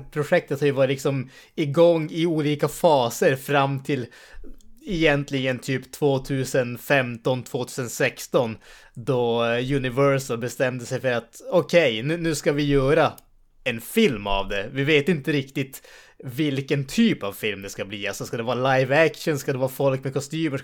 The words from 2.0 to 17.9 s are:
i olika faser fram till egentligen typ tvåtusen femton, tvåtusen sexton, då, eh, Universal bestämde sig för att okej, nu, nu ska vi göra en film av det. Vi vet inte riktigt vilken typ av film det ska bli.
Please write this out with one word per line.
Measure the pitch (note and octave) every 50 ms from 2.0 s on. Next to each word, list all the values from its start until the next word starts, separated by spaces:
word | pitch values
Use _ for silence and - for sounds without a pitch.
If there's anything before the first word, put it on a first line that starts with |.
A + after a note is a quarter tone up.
| D#3 E3
i | E3+ E3 D#3+
olika | F3 D#3+ D#3 D3 D3+ D3 C#3+ D#3+
faser | C#3+ - - - E3+ D3+ C3+ A#2+ A2+ - - G3+ D#3+ C3+
fram | C3 - - C#3+ C#3+ C3+ C#3 C#3 C3 C3+
till | - C#3+ B2+ A2+ - - - - - - - - - - - - - - - -
egentligen | C#4 F#3+ D#3+ D#3+ D3+ C#3+ C#3+ C#3 - C#3 C3+ B2+ C3 B2+ A#2
typ | - - C3+ C3 C3 -
tvåtusen | - - D3+ C#3+ C3+ C3 C3+ - C#3 C3 B2+ C3 - C3+ B2 A#2+ B2
femton, | A#2 - - D3 C#3 B2+ A#2+ A#2+ A2+ - C#3 B2+ B2+ A#2
tvåtusen | - - B2+ B2 - - - B2 A#2
sexton, | - - C#3+ B2 - - - - - D#3 B2 A2+ A2 - - - - - - - _
då, | A#2+ A2 C#3+ C3 B2 A#2+ A#2 A#2 A#2 A#2
eh, | A#2 A#2 A#2+ B2+ B2+ C#3+
Universal | C3+ B2+ B2+ A#2+ C3+ C#3 C#3 C3+ C3+ C3+ - A#2+
bestämde | A#2 B2 A#2+ - - C3+ B2+ C3 B2 A#2+
sig | - C3 A#2
för | C3 C3
att | A#2+ A#2 - - - - - C4
okej, | G3 F3 - - - E3+ D#3+ B2+ A2 G#2+ A#2+
nu, | D3 E3
nu | F3 E3 E3 D3+
ska | - - E3
vi | C#3+ C#3+ D3
göra | C#3+ C#3+ C#3 C3 C#3 D#3+ E3 C#3+ A2+ - - _ _ _ _ _ _ _ _ -
en | C3 A#2 A2+
film | - - - A3+ A3+ - A2+ G2+ G2+
av | G2+ G2+ G2 F#2+ G2
det. | G2+ G2 G2 B2+
Vi | C3 C3+ C#3
vet | D3 D#3+ C#3+ C#3 -
inte | F3+ C#3+ C#3 D#3+
riktigt | D3 C#3+ C3 - - D3 C3 C3+ - - - - - - - - _ _ -
vilken | C3+ A#2 C3+ D#3 D3 C3+ C3+ C#3 - D3+ C#3+ C3+
typ | - - A3+ A#3 G#3+ D#3 - G#2
av | G2 G2
film | - - G#2+ G2 G2
det | G2 G2
ska | - - G2+
bli. | F#2+